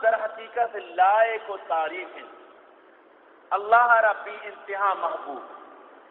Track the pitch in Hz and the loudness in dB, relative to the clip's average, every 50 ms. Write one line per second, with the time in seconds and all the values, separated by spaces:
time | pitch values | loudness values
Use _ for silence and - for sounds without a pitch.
0 | - 226 226 214 214 214 - 226 226 214 - 240 233 226 226 208 185 175 170 170 | 0 0 0 2 -2 -6 -8 -10 -16 -10 -4 -4 -4 -2 -4 -10 -12 -10 0 2
1 | 180 190 202 220 226 226 226 214 - - 202 185 - - 170 160 160 156 165 185 | 4 4 6 4 4 2 2 -6 -8 -10 -12 -12 -8 -4 -4 -2 -2 -4 -6 -10
2 | 180 151 - - - - - - - - - - _ _ _ _ _ _ _ _ | -12 -14 -16 -18 -20 -20 -20 -20 -20 -20 -20 -20 _ _ _ _ _ _ _ _
3 | _ _ _ _ _ _ _ _ _ _ - 190 208 208 226 233 240 240 233 226 | _ _ _ _ _ _ _ _ _ _ -4 -4 2 4 6 6 6 6 6 6
4 | 220 214 202 - - - 214 208 - 208 196 - - - 196 196 202 196 185 - | 6 4 2 0 -6 -12 -14 -14 -14 -16 -16 -16 -14 -12 -6 -2 0 0 0 0
5 | - - - - - - 135 139 - - - - - - - - - - - - | -2 -6 -6 -6 -10 -10 -12 -12 -14 -16 -18 -20 -20 -20 -20 -20 -20 -20 -20 -20
6 | - - | -20 -20